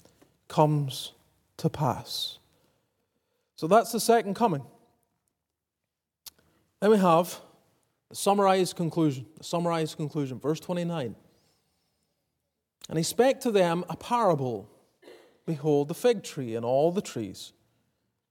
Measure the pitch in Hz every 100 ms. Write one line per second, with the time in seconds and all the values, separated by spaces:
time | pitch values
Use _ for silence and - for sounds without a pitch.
0 | _ _ _ _ - - 151 147 139 -
1 | - - _ _ _ - 160 - 135 -
2 | - - - - _ _ _ _ _ _
3 | _ _ _ _ _ - 156 220 185 226
4 | - 233 196 190 226 143 127 _ _ _
5 | _ _ _ _ _ _ _ _ _ _
6 | _ _ - - _ _ _ _ 202 214
7 | 185 165 180 - - _ _ _ _ _
8 | _ - 202 202 196 190 180 - 165 175
9 | 156 131 - - - 170 170 165 156 -
10 | 147 156 135 117 139 160 - 175 170 165
11 | 117 - _ _ _ _ _ _ _ _
12 | _ _ _ _ _ _ _ _ - 156
13 | 165 - 262 269 240 202 170 170 175 165
14 | - 240 202 147 131 107 98 _ _ _
15 | - - _ _ - 147 156 143 143 170
16 | 247 214 - 147 120 113 117 135 165 190
17 | - 127 98 101 - _ _ _ _ _
18 | _ _ _